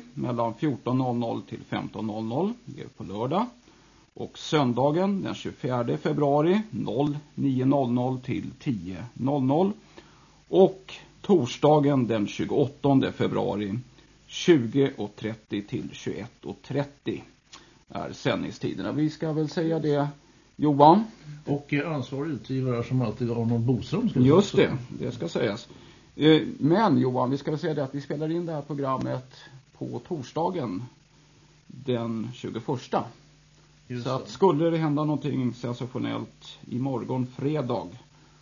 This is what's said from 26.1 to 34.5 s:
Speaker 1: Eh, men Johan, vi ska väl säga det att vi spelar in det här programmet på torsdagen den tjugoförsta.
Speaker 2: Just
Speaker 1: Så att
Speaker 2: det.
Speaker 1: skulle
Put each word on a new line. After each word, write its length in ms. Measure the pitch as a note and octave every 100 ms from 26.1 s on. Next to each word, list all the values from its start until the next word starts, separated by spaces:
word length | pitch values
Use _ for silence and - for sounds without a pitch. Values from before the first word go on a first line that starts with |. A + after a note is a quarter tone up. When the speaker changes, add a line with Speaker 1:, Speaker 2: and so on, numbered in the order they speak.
| -
Speaker 1:
Eh, 260 | D3 D#3 - -
men 400 | C#3 F3+ A3 C3
Johan, 320 | B2+ B2+ B2+
vi 80 | C#3
ska 120 | -
väl 100 | D3+
säga 140 | D#3+
det 100 | D3+
att 100 | C3+
vi 60 | C#3+
spelar 300 | C#3 D3 D#3
in 160 | E3+ E3+
det 60 |
här 100 | D#3
programmet 720 | C#3+ D3 C3+ C3 C3 C3 B2+ - - C3+ _ -
på 220 | C3 B2 -
torsdagen 760 | E3+ A#2+ - E3+ F3+ B2 F#2 B2 - _ _ _ _ _ _ _
den 600 | B2 B2 A#2+ A#2 A2+ A2
tjugoförsta. 680 | B2 G2+ A2 A#2 C3+ - F#3+ - - - _ _ _ _ _ -
Speaker 2:
Just 180 | B2 A#2+
Speaker 1:
Så 40 |
att 160 | C3 -
Speaker 2:
det. 60 |
Speaker 1:
skulle 380 | - G3